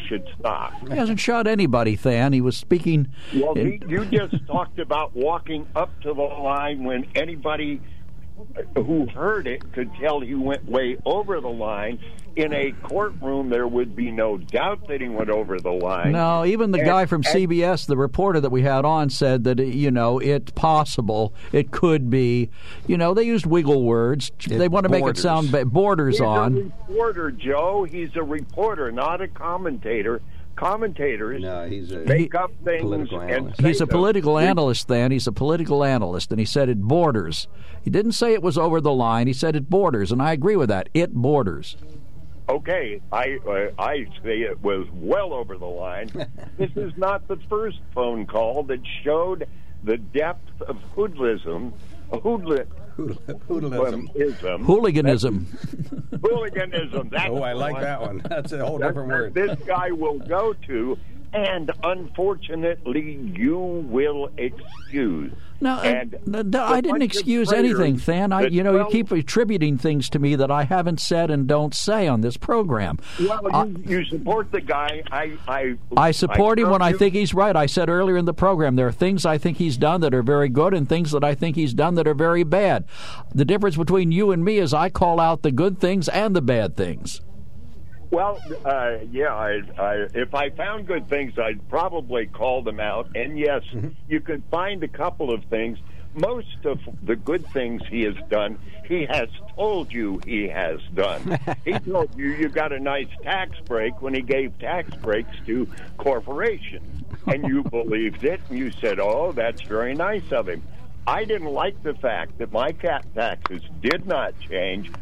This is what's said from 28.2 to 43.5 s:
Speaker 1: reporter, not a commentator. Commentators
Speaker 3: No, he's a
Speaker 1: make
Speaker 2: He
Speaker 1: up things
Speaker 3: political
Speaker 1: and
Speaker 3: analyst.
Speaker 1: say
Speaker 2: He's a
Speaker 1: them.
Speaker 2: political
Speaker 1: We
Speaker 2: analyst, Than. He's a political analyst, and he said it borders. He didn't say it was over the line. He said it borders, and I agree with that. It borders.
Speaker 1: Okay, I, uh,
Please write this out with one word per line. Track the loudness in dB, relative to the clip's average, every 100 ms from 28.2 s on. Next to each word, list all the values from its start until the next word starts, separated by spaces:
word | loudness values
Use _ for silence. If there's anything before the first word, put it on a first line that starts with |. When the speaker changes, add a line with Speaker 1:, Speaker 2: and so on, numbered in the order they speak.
Speaker 1:
reporter, | -4 -4 -6 -2 0 0 -2
not | -2 -2 -2
a | -4
commentator. | -6 -4 -4 -4 -4 -2 -2 -2 -4 -6 -10 -8 -4
Commentators | -2 0 -2 -2 -2 -2 -4 -6
Speaker 3:
No, | -6 -6 -6
he's | -6 -8
a | -4
Speaker 1:
make | 2 2 2
Speaker 2:
He | -2
Speaker 1:
up | -4 -4
things | -4 -2
Speaker 3:
political | -2 -4 -4 -6
Speaker 1:
and | -4
Speaker 3:
analyst. | -4 -2 2
Speaker 1:
say | 4
Speaker 2:
He's | 4
a | 4
Speaker 1:
them. |
Speaker 2:
political | 4 4 4 4 4
Speaker 1:
We | 4
Speaker 2:
analyst, | 4 4 2 2
Than. | 2 4
He's | 2 0
a |
political | 0 2 2 2 2
analyst, | 4 2 2 -2 -2
and | 0
he | 2
said | 2 2
it | 2
borders. | 2 4 4 2 0 -4 -6 -8 -8 -6
He | 0
didn't | 2 2
say | 2 4
it | 4
was | 2 2
over | 4 4
the | 4
line. | 4 4 4 2
He |
said | 2 0 0
it | 2
borders, | 4 4 2 2
and | 2
I | 2
agree | 2 4 4
with | 4
that. | 2 0
It | 0 0
borders. | 2 2 4 2 -2 -6 -10 -10 -8 -8 -8 -8 -6 -2
Speaker 1:
Okay, | -2 0 -2 -2 -6 -4
I, | -2 -2 -2
uh, | -2